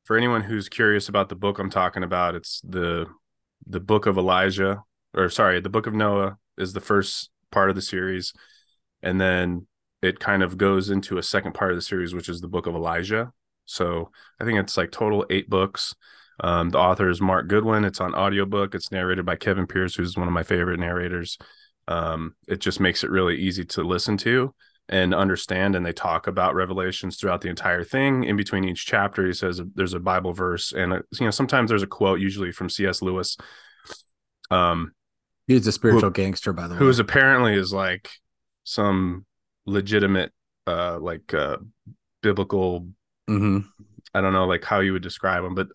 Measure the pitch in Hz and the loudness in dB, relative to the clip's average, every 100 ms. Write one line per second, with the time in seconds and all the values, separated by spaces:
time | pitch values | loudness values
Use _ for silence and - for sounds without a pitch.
0 | - 113 123 113 101 110 92 - 110 104 | -2 2 2 0 -2 -4 -6 -6 -2 0
1 | - 101 98 90 101 98 98 98 90 98 | 0 0 0 -2 -4 -2 -4 -2 -2 -2
2 | 87 90 87 85 - - - 90 85 85 | -4 0 -2 -4 -10 -12 -8 -4 -2 -4
3 | 82 - _ _ _ _ - 95 98 107 | -6 -12 _ _ _ _ -12 -8 0 2
4 | 104 95 92 92 95 95 95 101 - _ | 2 2 2 4 2 2 0 -2 -8 _
5 | _ - 90 - 101 90 90 110 110 107 | _ 0 0 4 4 2 0 -2 -2 0
6 | 107 101 98 98 _ - 92 98 - 101 | 2 2 0 -4 _ -8 -6 -6 0 2
7 | 95 - - _ _ 104 98 95 - 92 | 2 -4 -10 _ _ 2 2 0 -4 -4
8 | 95 92 - - - _ _ _ _ _ | -4 -4 -8 -14 -20 _ _ _ _ _
9 | - 95 95 90 90 90 92 _ _ _ | -2 2 2 2 0 -2 -8 _ _ _
10 | 92 87 - 98 92 92 98 95 98 98 | -2 0 0 2 0 2 2 2 0 -2
11 | - 90 - 101 95 - 95 87 - 95 | -2 -4 -2 -2 -2 -2 -2 -2 -4 -4
12 | 87 87 85 87 87 90 85 85 82 85 | -4 -6 -8 -10 -6 -4 -4 -4 -4 -4
13 | 92 110 120 - _ _ - - 87 85 | -2 -4 -4 -10 _ _ -12 -4 -2 -2
14 | 85 _ - - 117 107 92 - 85 - | -6 _ -20 -8 -2 0 0 -2 -4 -2
15 | 107 104 98 95 - 95 95 - - - | 0 0 0 -2 0 0 0 -2 -8 -10
16 | - - _ - 87 85 85 87 90 95 | -20 -20 _ -6 -2 0 2 4 4 4
17 | 95 87 95 92 - 104 113 110 104 95 | 2 2 2 2 2 2 4 2 2 -2
18 | 92 - 98 98 98 101 98 92 - 95 | -4 0 0 0 0 0 -2 -4 -6 -4
19 | 90 92 90 82 - 95 92 92 90 - | -2 0 -2 -2 0 0 0 -2 -2 -2
20 | 87 87 87 87 80 90 87 87 87 87 | -4 -2 0 0 0 0 0 -2 -2 -4
21 | 87 87 85 - - - _ _ - 85 | -4 -6 -8 -12 -16 -20 _ _ -6 -4
22 | 82 80 80 - - 98 95 - 92 87 | -2 -4 -6 -12 -8 -4 -2 2 2 2
23 | - 92 90 73 95 92 85 - 85 90 | 0 2 2 0 -2 -4 -6 -4 -2 -2
24 | - 101 - 123 135 - _ _ - 95 | -2 -2 0 0 0 -6 _ _ -2 0
25 | 90 90 95 90 - 92 98 95 87 85 | 2 2 2 0 -2 0 0 0 -2 -4
26 | 90 82 - 92 92 73 92 95 92 90 | -2 -2 -2 0 0 0 -2 -2 -4 -6
27 | 95 - 101 87 90 87 95 87 85 135 | -8 -4 -2 -2 -4 -4 -2 -2 -2 0
28 | 139 131 - 104 101 98 95 87 - 104 | 2 2 0 0 0 -2 -2 -4 -2 0
29 | 101 - 92 87 92 87 90 101 92 90 | 0 0 -2 -2 -4 -4 -6 -4 -2 -2
30 | 92 92 92 87 90 85 - - 90 92 | 0 0 -2 -4 -4 -4 -4 -2 -2 -2
31 | - - 113 - 135 135 113 107 98 - | -6 -2 -2 0 2 2 4 2 0 0
32 | 98 92 98 98 92 - 90 - 95 90 | 2 2 0 -2 -6 -6 -6 -2 0 0
33 | 92 92 90 - - - - _ - - | -2 -2 -4 -8 -14 -20 -20 _ -20 -20
34 | - _ _ _ - 90 87 85 82 - | -20 _ _ _ 0 2 4 2 -4 -12
35 | _ _ _ _ - 127 107 - 117 113 | _ _ _ _ 2 4 4 2 6 6
36 | 104 87 98 92 - 90 87 87 135 120 | 6 2 -2 -2 -4 -6 -6 4 6 6
37 | 104 143 135 131 117 101 95 98 95 92 | 4 4 6 6 4 4 2 -2 -2 -4
38 | - - _ _ _ _ - - 104 95 | -10 -20 _ _ _ _ -6 0 2 2
39 | 92 90 - _ _ _ - 101 98 107 | 0 -4 -12 _ _ _ -4 -2 2 4
40 | 98 95 85 _ _ _ - 85 87 85 | 4 2 0 _ _ _ -4 -2 -2 -4
41 | 85 78 - 78 71 - 104 _ - - | -6 -8 -4 -2 -2 -4 -10 _ -20 -20
42 | _ _ 107 101 95 101 92 87 87 98 | _ _ 0 0 0 0 0 -2 -8 -18
43 | _ _ - 104 104 98 101 - - - | _ _ -2 2 2 2 -2 -12 -20 -20
44 | - 98 95 95 92 87 - 104 98 95 | -6 0 2 4 2 0 0 2 2 0
45 | 87 - 95 90 90 90 95 | -4 -4 -2 0 -2 -4 -2